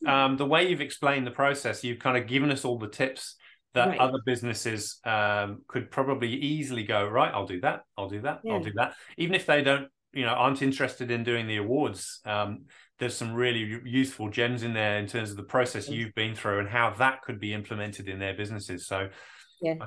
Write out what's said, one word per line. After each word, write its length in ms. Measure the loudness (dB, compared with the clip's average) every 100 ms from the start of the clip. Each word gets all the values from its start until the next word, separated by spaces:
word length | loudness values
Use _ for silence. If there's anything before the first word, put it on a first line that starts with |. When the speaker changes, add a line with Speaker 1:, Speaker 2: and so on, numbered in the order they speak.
Speaker 1:
Hmm. 80 | 2
Speaker 2:
um, 280 | 4 4 4
the 80 | 4
way 200 | 4 4
you've 140 | 2
explained 460 | -2 0 2 2 -2
the 40 |
process, 520 | 2 2 2 -2 -2
you've 160 | -4 -2
kind 180 | 2 2
of 80 | 2
given 220 | 0 2
us 140 | 0 -2
all 140 | -2
the 100 | -6
tips 460 | -2 -4 -2 -12 -14 -20 _ _ 2
that 120 | 2
Speaker 1:
Right. 100 | 4
Speaker 2:
other 180 | 2 2 0
businesses, 720 | 0 0 -2 -2 -4 -6 -8 -2
um, 560 | 2 2 2 0 -6 _
could 240 | -6 -4
probably 380 | -2 0 0 -2
easily 500 | -2 -2 -2 -2 -4
go, 240 | 0 0 2
"Right, 240 | 2 2
I'll 140 | 0 -4
do 160 | -2
that, 220 | -2 -2 -10 -10
I'll 140 | -6
do 120 | -4
that, 200 | -6 -6 -2
I'll 80 | -2
Speaker 1:
Yeah. 60 | -2
Speaker 2:
do 40 | -2
that." 180 | -2 -4 -18 -6
Even 180 | 0 0
if 100 | 4
they 160 | 4
don't, 260 | 6 2 0 _ _
you 120 | -4 0
know, 80 |
aren't 300 | 4 4 4
interested 480 | 0 2 -2 -2 -2
in 120 | -2
doing 220 | 0 0 0
the 120 | -2
awards, 640 | 0 2 0 -2 -10 -12 -4
um, 400 | -2 -2 -4 -12 -20 -20 _
there's 180 | -4 -4
some 180 | -4 0
really 240 | 2 2
u-, 220 | -2 -6 0
useful 440 | 2 2 0 -6
gems 340 | 0 0 0
in 100 | -2
there 240 | 0 2 0
in 80 | -2
terms 240 | -4 -4
of 80 | -8
the 60 |
process 440 | 0 2 2 0 -6
Speaker 1:
Yes. 100 | -6
Speaker 2:
you've 180 | -4 -2
been 180 | -2
through 260 | -2 0 0
and 80 | 2
how 220 | 4 2 4
that 240 | 2 2
could 180 | -8 -6
be 140 | -4
implemented 560 | -6 -6 -6 -6 -6 -10
in 80 | -6
their 160 | -4
businesses. 540 | -4 -6 -6 -8 -10 -4
So 220 | -4 -4 -8 -20 -20 -20 _
Speaker 1:
Yeah. 120 | -4
Speaker 2:
I 60 | -4